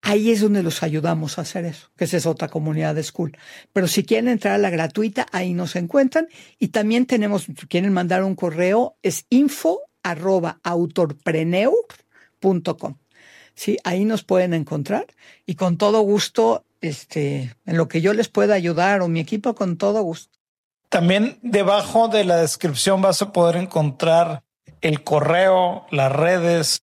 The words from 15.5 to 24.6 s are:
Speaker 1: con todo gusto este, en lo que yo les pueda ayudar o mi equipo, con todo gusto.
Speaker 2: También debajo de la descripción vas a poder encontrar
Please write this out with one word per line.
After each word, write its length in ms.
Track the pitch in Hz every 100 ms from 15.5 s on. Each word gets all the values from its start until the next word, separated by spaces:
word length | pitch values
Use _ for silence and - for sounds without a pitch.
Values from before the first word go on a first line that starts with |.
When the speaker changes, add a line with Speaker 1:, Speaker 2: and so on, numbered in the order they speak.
| 151
Speaker 1:
con 220 | 185 170
todo 240 | 202 220
gusto 640 | 202 208 - - 226 226 _ _ 170
este, 680 | 143 - 160 143 143 127 - -
en 120 | 165
lo 100 | 151
que 140 | 165
yo 120 | 175
les 160 | 214 220
pueda 240 | - 202 202
ayudar 460 | 170 165 185 202
o 60 | 180
mi 120 | 165
equipo, 360 | 160 214 240 226
con 220 | 190 165
todo 240 | 202 214
gusto. 340 | 185 165 - _ _ _ _ _ _
Speaker 2:
También 500 | 180 170 190 226 -
debajo 680 | 247 202 190 202 - 220 226
de 160 | 214
la 140 | 190 170
descripción 640 | 160 - 175 135 - 190
vas 200 | 196 175
a 100 | 202
poder 220 | 196 170 170
encontrar 840 | 185 165 151 135 165 165 170 151 _ _